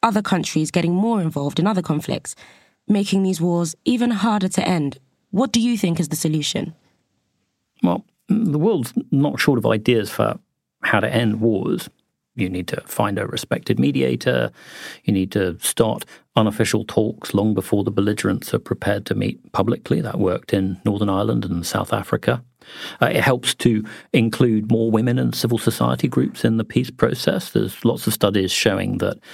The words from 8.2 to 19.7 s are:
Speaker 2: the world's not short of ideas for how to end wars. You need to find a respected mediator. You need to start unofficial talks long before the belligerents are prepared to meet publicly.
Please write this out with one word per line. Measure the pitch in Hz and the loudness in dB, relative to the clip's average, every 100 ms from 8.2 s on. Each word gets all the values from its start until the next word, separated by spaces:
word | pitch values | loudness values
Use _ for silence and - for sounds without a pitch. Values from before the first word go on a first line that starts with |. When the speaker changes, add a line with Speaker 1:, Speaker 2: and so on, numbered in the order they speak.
| - | -2
Speaker 2:
the | 214 208 147 | 0 2 2
world's | 196 180 127 - - | 2 2 -2 -6 0
not | 139 147 - | 2 2 2
short | - 123 | 2 4
of | 110 | 2
ideas | 110 117 117 98 | 2 4 2 2
for | - 110 - _ _ _ _ | 0 0 -2 _ _ _ _
how | - 104 | 0 2
to | 104 | 2
end | 117 113 104 | 2 0 2
wars. | 113 98 - - - - _ _ _ | 2 2 0 -4 -6 -18 _ _ _
You | 123 92 | -6 -4
need | 92 87 | -4 -6
to | - | -8
find | - - 104 101 | -6 -4 -2 -2
a | 101 | -4
respected | - - 117 - 120 | -6 -4 -4 -2 0
mediator. | 139 139 65 123 127 87 58 - - - - - | 0 0 0 0 0 0 -2 -6 -20 -18 -18 -6
You | - | -2
need | 101 92 | 0 0
to | 104 92 85 | -2 -2 -4
start | - - 110 - - - _ | -2 0 0 -2 -10 -20 _
unofficial | 117 110 107 110 107 107 | 0 2 0 0 -2 0
talks | - 107 - - | 0 0 -4 -2
long | 98 107 | 0 2
before | 95 - 104 | 0 0 0
the | 98 | 0
belligerents | 101 104 104 98 92 - | 0 0 0 -2 -2 -2
are | - | -4
prepared | - - - 101 - | -4 -4 -2 -2 -2
to | |
meet | 104 104 - - | -2 -2 -6 -6
publicly. | - 95 | -2 0